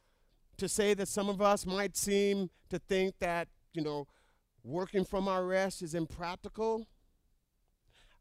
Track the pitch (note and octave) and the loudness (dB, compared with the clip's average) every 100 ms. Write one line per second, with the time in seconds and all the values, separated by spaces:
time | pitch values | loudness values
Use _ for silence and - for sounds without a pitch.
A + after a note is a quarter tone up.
0 | _ _ _ _ _ - F#3+ - G3+ G3+ | _ _ _ _ _ -8 -2 2 2 2
1 | F#3+ G#3+ G3+ G3 G3+ G3+ F#3 F#3+ G3+ - | 0 0 0 4 4 4 2 -2 -2 -2
2 | G3+ G3+ G3+ G3+ F3+ - - F3 - F#3+ | 2 4 4 2 -2 -6 -8 -8 0 2
3 | F#3+ - F3+ E3+ E3 _ _ E3 D3+ D3 | 2 0 -2 -2 -4 _ _ -6 -4 -4
4 | C#3 _ _ _ _ _ A#2 E3 F#3 G3+ | -8 _ _ _ _ _ -8 -6 -2 0
5 | F#3 G3 G3 F#3 F3+ F#3+ F#3+ - E3+ E3+ | 0 0 0 0 2 2 0 -2 -6 -4
6 | D#3+ - F3 F#3+ G#3 - A3 A3+ A3 _ | -4 -4 -8 -8 -10 -4 -2 -2 -6 _
7 | _ _ _ _ _ _ _ _ _ _ | _ _ _ _ _ _ _ _ _ _
8 | _ _ | _ _